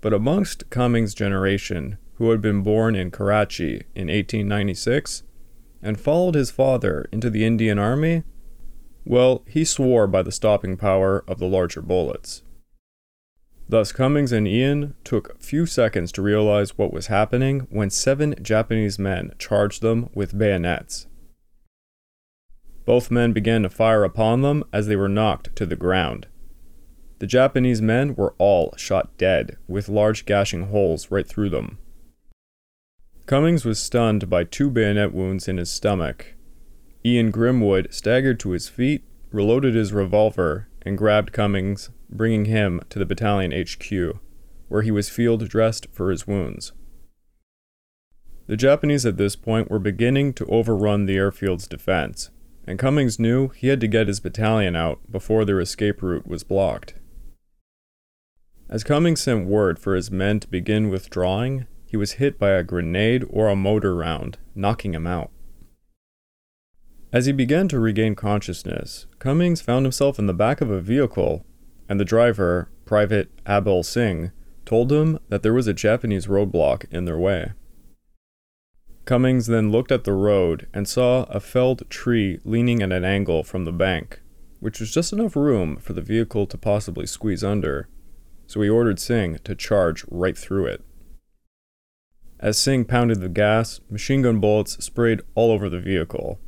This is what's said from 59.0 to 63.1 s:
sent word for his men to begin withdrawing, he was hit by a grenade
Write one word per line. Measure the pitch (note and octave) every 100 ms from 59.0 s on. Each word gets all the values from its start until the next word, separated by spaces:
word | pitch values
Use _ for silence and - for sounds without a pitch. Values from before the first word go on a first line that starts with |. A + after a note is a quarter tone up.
| E3+ D#3+
sent | - A2+ F#2
word | G#2 G2 E2+
for | -
his | F#2+ F#2
men | F#2+ G2 G#2+
to | -
begin | F#2+ E2+ G#2+ G#2+
withdrawing, | F#2+ - - F2+ F#2+ B2 C3+ B2 -
he | - A2
was | G2+
hit | - C#3 -
by | G2+
a | F#2+
grenade | F2 F2 E2+ F2 G#2+